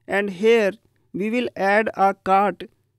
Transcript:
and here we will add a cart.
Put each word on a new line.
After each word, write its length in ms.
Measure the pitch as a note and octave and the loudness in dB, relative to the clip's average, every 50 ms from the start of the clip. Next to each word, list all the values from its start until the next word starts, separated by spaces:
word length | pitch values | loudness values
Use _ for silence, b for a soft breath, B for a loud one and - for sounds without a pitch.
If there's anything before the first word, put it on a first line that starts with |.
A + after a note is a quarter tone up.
| _ | _
and 220 | - - - D#4 D4+ | -6 -4 -4 -4 -4
here 420 | F#3+ E3+ A3 A3+ A#3 A#3 G#3 F#3+ G3+ - _ _ _ _ _ _ - | -4 0 2 4 4 4 2 0 -2 -6 _ _ _ _ _ _ -8
we 160 | E3+ G3+ A3 | -6 -4 -2
will 200 | A3+ B3 A#3+ - - | -2 -2 -4 -4 -4
add 320 | - F#3+ G3 G3+ G#3+ A3 G#3+ - | -2 0 0 2 2 0 -2 -2
a 180 | - F#3+ G3 F#3+ | 0 0 0 0
cart. 500 | _ - F#3+ F#3+ G3 G#3 G3 F3 - F#3 - _ _ _ _ _ | _ -2 0 2 2 2 0 -2 -6 -12 -18 _ _ _ _ _